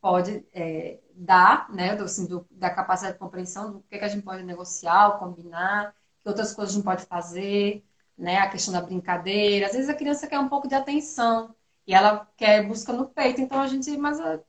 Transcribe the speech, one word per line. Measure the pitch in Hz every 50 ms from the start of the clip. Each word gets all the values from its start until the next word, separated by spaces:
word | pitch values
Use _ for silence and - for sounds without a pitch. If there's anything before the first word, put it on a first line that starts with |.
pode, | - 190 180 180 180 190 214 - - _ _
é, | 185 175 165 160 156 165 - - - _ _ _
dar, | 185 180 170 190 180 180 202 247 - - -
né, | 220 185 180 190 214
do, | 208 202
assim, | 185 - - 185 165
do, | 180 180 - _
da | _ - 185 175
capacidade | - - 185 - 185 185 190 190 180
de | -
compreensão, | 196 180 - 180 180 180 - 196 208 220 202
do | 196 _
que | _ 208
é | 202
que | 208
a | 208
gente | 202 202 196
pode | 190 185 185 180
negociar, | 180 175 175 180 180 - - - 165 170 190 208 208 202 202
combinar, | 190 180 180 175 170 170 165 170 180 190 202 208 208 208 - _ _ _ _ _
que | _ 208
outras | 208 208 214 208 -
coisas | - 208 190 190
a | 208
gente | 196
pode | 190 185 180 -
fazer, | _ 180 175 170 170 170 175 196 196 202 202 202 202 208 208 _ _ _ _ _ _ _ _
né, | 170 175 180 196
a | 196 196
questão | 196 190 - - 185
da | 175
brincadeira. | 175 - 185 180 175 - 180 170 170 190 196 208 208 208 202 202 196 196
Às | 202
vezes | 254 269 285
a | 294
criança | 294 294 285 294 285 - 294
quer | 302 277
um | 277 262
pouco | 285 277 269 262
de | 262
atenção | 269 269 277 285 302 294 - - - 233 233 226 226 226 226 - _ _ _ _ _ _ -
e | 190
ela | 190 202 208 214 208 - _ _ _
quer, | 226 214 214 214 202 196
busca | 220 - - - 240
no | 240 269 -
peito, | _ - 277 254 254 262
então | 262 262 269 269
a | 277 269
gente, | 262 269 262 294 294 285
mas | 285 294 294 302
a | 330 330 320 311 -